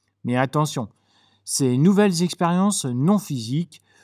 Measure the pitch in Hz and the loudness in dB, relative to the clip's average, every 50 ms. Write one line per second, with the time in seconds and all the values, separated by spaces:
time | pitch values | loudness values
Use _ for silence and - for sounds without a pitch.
0 | _ _ _ _ - 123 120 127 131 135 - 151 151 147 - 139 117 101 - _ | _ _ _ _ -6 -2 0 0 0 0 0 -2 -2 -2 -2 -6 -8 -8 -10 _
1 | _ _ _ _ _ _ _ _ _ - - - 143 127 123 127 147 190 202 190 | _ _ _ _ _ _ _ _ _ -8 -4 -2 0 2 2 4 4 4 4 4
2 | 208 202 180 160 180 175 - - 180 170 175 180 190 208 196 - - 135 120 123 | 4 2 2 0 -2 -2 -2 -2 -2 0 0 2 0 0 0 -2 -4 -4 -4 0
3 | 135 175 214 202 160 - 147 123 110 113 127 151 175 - - - _ _ _ _ | 2 2 2 0 0 -4 -6 -6 -6 -4 -4 -4 -4 -6 -10 -20 _ _ _ _